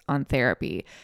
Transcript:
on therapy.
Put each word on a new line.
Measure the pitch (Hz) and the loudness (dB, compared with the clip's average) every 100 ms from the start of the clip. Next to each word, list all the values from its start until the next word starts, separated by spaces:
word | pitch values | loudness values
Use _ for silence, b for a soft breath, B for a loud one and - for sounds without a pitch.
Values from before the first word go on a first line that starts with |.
| - | -2
on | 143 | -2
therapy. | - 139 123 - - 90 B B | 0 2 2 0 -4 -6 B B